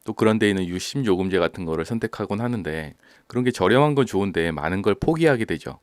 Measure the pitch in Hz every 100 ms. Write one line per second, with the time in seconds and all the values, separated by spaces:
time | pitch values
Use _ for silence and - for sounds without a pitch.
0 | - 110 110 110 107 98 90 90 - 139
1 | 123 90 95 92 82 - 85 80 80 113
2 | 110 - 101 101 120 120 78 80 78 -
3 | _ _ _ 120 123 123 95 123 147 139
4 | 117 95 98 87 82 78 73 95 104 98
5 | - 160 160 127 113 82 - -